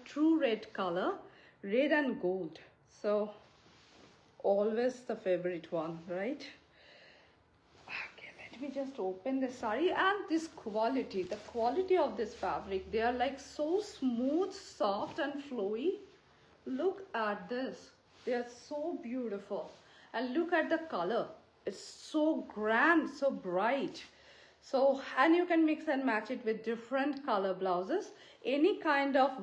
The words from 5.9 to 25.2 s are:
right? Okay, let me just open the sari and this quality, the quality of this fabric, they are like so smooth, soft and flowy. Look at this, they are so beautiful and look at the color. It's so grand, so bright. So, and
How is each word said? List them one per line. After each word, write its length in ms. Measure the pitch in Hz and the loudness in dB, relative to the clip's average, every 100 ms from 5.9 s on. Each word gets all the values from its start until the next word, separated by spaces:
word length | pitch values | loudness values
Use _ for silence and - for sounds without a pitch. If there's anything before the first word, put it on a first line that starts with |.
| 165 180 | -6 -6
right? 380 | 175 214 302 - - _ _ - - - - - _ _ _ _ - - | -4 -4 -6 -10 -18 _ _ -20 -20 -20 -20 -20 _ _ _ _ -20 -12
Okay, 420 | - - - - - - | -10 -10 -14 -20 -18 -18
let 120 | 233 | -12
me 80 | 277 | -8
just 240 | 269 269 - | -6 -6 -4
open 440 | 185 185 262 269 | -4 -4 -2 0
the 100 | 254 | 0
sari 400 | - 233 233 349 | -2 -2 2 2
and 380 | - 381 403 - | 4 2 2 0
this 180 | 320 320 | -2 -2
quality, 760 | - 220 214 233 262 - 190 | -8 -6 0 2 0 -2 -4
the 120 | 175 - - | -4 -6 -6
quality 500 | 233 233 302 370 370 | 0 2 2 4 4
of 180 | 269 214 | 4 0
this 180 | 214 | -4
fabric, 560 | - 185 156 196 190 - | -2 -2 -2 -2 -4 -2
they 100 | 214 | 0
are 120 | 233 | 2
like 260 | 247 262 269 | 2 0 -2
so 420 | - - 302 392 | -8 -4 0 0
smooth, 720 | 415 - 254 233 262 320 381 | -2 -2 -2 2 2 2 0
soft 680 | - - - 208 202 302 - | -4 -14 -2 0 0 -4 -4
and 240 | 285 285 | -4 -4
flowy. 520 | - 240 196 226 330 - - - _ _ _ _ 247 | -8 -4 -4 0 0 -2 -6 -20 _ _ _ _ -8
Look 400 | 262 370 370 - | -2 -2 -2 -6
at 360 | 233 214 190 185 | -4 -2 -4 -6
this, 400 | 247 262 - - - _ - 240 | -6 -6 -8 -16 -20 _ -10 -4
they 80 | |
are 140 | 240 240 - - | -4 -4 -12 -10
so 280 | 294 320 - | -6 -4 -6
beautiful 680 | 233 254 233 202 - 185 - - - - - | -6 -6 -4 -6 -6 -8 -8 -16 -20 -20 -10
and 200 | 226 254 | -6 -2
look 200 | 277 339 | 0 2
at 160 | 330 294 | 0 2
the 80 | 320 - | 0 -2
color. 380 | 190 175 220 - - - _ - | -2 0 -2 -4 -8 -20 _ -10
It's 180 | - | -10
so 640 | - - - 311 302 262 - | -12 -18 -4 2 2 2 -4
grand, 640 | 208 214 226 302 330 - | -4 0 4 6 4 2
so 220 | - 277 | 0 -2
bright. 720 | 202 185 180 220 277 170 - - - - - - _ | -2 -2 0 0 0 -2 -8 -16 -20 -20 -20 -20 _
So, 400 | - 254 269 269 - | -4 4 4 4 0
and 180 | - | 4